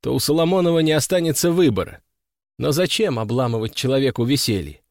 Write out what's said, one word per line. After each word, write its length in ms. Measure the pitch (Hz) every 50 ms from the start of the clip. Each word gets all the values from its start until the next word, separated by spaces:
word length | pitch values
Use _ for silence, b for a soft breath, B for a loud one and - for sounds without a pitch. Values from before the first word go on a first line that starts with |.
то 140 | - 120 127
у 40 | 131
Соломонова 640 | - - 147 165 165 165 190 190 175 170 170 165
не 120 | 160 156 156
останется 580 | 151 - - 190 180 170 165 147 - - 175
выбора. 520 | 170 175 180 147 110 92 90 - - - _ _ _ _ _ _ _ _ _ _ _ -
Но 140 | 120 147 143
зачем 460 | 151 185 185 - - 220 196 139 117
обламывать 560 | 110 104 113 123 131 120 117 113 110 110 -
человеку 500 | - - 127 135 135 139 131 120 - 117
веселье? 580 | 120 143 139 - - 110 95 80 73 73 - _ _